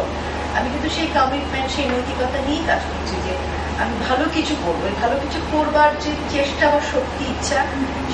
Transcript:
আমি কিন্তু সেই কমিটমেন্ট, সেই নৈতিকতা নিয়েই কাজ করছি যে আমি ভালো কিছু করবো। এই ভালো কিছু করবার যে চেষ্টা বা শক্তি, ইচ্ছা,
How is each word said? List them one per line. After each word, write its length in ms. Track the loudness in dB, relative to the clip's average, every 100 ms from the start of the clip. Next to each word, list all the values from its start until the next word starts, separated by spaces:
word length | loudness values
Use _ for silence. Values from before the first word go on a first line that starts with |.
| 0 -4 -4 -4 -2 0
আমি 140 | 0
কিন্তু 200 | 0 -2
সেই 180 | 0 0
কমিটমেন্ট, 580 | 2 2 0 -2 -2 -2
সেই 140 | 0 0
নৈতিকতা 520 | 0 0 -2 0 0 0
নিয়েই 160 | 0 2
কাজ 120 | 0
করছি 360 | 0 -4 -4 -2
যে 220 | -2 -4 -4 -4 -4 -2
আমি 220 | -2 -2 0
ভালো 160 | 0 2
কিছু 220 | 0 0 0 0
করবো। 220 | 0 -2
এই 80 | 0
ভালো 140 | 0 0
কিছু 240 | -2 -4 0
করবার 400 | 2 4 6 6 4
যে 120 | -2 -4 -2
চেষ্টা 400 | 0 0 4 4
বা 100 | 4 2
শক্তি, 320 | 0 -2 -2
ইচ্ছা, 420 | -4 -2 0 0 0 0 -2 -2 -2